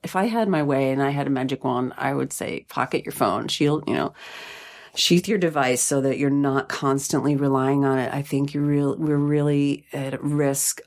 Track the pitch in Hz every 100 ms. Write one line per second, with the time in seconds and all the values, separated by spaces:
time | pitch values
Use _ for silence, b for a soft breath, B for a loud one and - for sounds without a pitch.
0 | - 185 226 226 208 160 143 135 135 135
1 | 139 143 139 135 131 135 135 123 127 -
2 | 135 139 135 - - - - 127 131 -
3 | - - 104 104 - - 143 147 - -
4 | - B B B B B B B B -
5 | - 180 180 208 175 151 127 123 - 143
6 | 135 131 143 143 143 135 - - 139 139
7 | - 147 135 139 139 135 135 139 139 131
8 | 123 139 143 139 143 147 147 143 139 -
9 | 151 147 147 147 147 143 143 139 - 139
10 | 135 139 147 147 139 139 - -